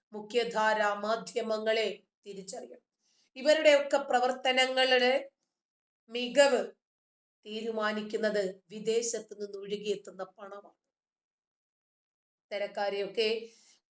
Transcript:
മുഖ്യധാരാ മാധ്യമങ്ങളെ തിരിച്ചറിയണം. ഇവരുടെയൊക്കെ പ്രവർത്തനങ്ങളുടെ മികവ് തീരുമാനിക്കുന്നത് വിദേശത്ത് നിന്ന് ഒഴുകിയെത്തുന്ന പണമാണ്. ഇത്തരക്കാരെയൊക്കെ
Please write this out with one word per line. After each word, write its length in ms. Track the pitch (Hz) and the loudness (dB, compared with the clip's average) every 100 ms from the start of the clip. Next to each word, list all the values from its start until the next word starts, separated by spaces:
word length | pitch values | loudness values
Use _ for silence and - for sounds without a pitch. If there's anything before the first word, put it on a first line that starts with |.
| _ | _
മുഖ്യധാരാ 840 | 208 214 240 196 214 220 214 208 | -14 -4 -2 -2 0 2 2 0
മാധ്യമങ്ങളെ 1080 | 208 214 226 - 233 220 214 220 226 208 - _ _ 202 | 0 -2 -2 -4 -6 -4 -2 0 0 -2 -6 _ _ -16
തിരിച്ചറിയണം. 560 | 190 185 240 - - _ _ _ _ _ 262 | -14 -12 -14 -16 -20 _ _ _ _ _ 0
ഇവരുടെയൊക്കെ 600 | 277 311 302 285 - 277 | 4 6 6 6 4 0
പ്രവർത്തനങ്ങളുടെ 1300 | - 247 254 254 262 254 262 262 262 254 247 277 - _ _ _ _ _ _ _ _ | 2 2 2 0 0 2 2 2 4 4 4 2 -2 _ _ _ _ _ _ _ _
മികവ് 580 | 240 247 262 277 247 - - _ _ _ _ _ _ 214 | -6 2 4 6 4 -2 -10 _ _ _ _ _ _ -12
തീരുമാനിക്കുന്നത് 1160 | 214 226 214 214 214 214 220 214 202 190 - _ | -8 -6 -2 -2 -4 -6 -2 0 0 -2 -6 _
വിദേശത്ത് 720 | 214 220 226 233 214 - 202 | -8 -2 -2 -2 -6 -10 -12
നിന്ന് 160 | 202 196 | -12 -12
ഒഴുകിയെത്തുന്ന 680 | 196 202 208 196 190 185 | -8 -6 -4 -6 -8 -14
പണമാണ്. 600 | 185 - 196 202 214 _ _ _ _ _ _ _ _ _ _ _ _ _ _ _ _ _ | -14 -14 -18 -18 -20 _ _ _ _ _ _ _ _ _ _ _ _ _ _ _ _ _
ഇത്തരക്കാരെയൊക്കെ 1080 | _ 202 202 202 202 202 196 233 220 220 - - _ _ _ | _ -8 -6 -4 -4 -2 -4 0 0 -2 -6 -18 _ _ _